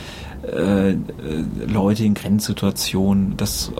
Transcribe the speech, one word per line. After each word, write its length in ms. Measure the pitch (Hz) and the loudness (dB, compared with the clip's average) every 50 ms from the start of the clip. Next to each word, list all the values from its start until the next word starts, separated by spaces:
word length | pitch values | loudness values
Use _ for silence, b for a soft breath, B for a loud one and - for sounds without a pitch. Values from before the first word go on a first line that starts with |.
| B B B B B B B B - | B B B B B B B B -8
äh, 480 | - - 67 85 98 101 98 95 98 | -6 -2 0 2 2 4 4 4 4
äh, 40 | 90 - - - - - - 76 78 80 78 - - - - | 2 0 -2 -6 -10 -10 -6 -6 -4 -4 -4 -4 -4 -4 -4
Leute 380 | - 107 104 95 101 104 107 113 | 0 0 2 4 4 4 4 4
in 100 | 104 101 | 2 2
Grenzsituationen, 1200 | - - 90 101 107 - - 98 - 101 98 - - - - - 95 95 98 98 98 98 98 - | 2 2 2 2 2 2 0 -2 0 0 0 0 0 -4 -2 0 2 4 4 4 4 2 0 0
das 340 | - 104 104 - - - - - - | -2 -2 -2 -2 -4 -6 -6 -8 -10